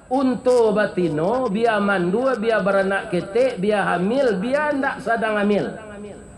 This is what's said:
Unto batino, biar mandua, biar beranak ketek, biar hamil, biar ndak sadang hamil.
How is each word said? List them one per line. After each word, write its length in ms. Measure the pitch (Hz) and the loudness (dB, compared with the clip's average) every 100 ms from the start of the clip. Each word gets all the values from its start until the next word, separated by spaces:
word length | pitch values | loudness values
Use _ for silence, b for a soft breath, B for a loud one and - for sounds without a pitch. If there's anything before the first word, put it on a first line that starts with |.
| - | -4
Unto 640 | 262 262 240 254 247 220 | 0 0 0 2 4 4
batino, 800 | 208 202 - 175 151 175 254 254 | 2 0 0 0 0 0 0 -2
biar 320 | 202 233 214 | 0 0 2
mandua, 560 | 202 196 175 208 262 240 | 0 0 0 0 0 0
biar 240 | 226 220 | 0 0
beranak 480 | 190 196 190 196 - | 2 2 2 -2 -2
ketek, 480 | 180 - 226 262 233 | -4 -2 0 0 0
biar 380 | 202 208 175 180 | 0 0 0 0
hamil, 420 | 185 262 262 185 | 0 2 2 0
biar 400 | 233 277 302 285 | 0 0 0 0
ndak 240 | 269 - | -2 -4
sadang 320 | - 220 220 214 | -4 -2 0 0
hamil. 280 | 202 202 120 - - 202 208 - - | 2 2 0 -8 -14 -16 -16 -16 -18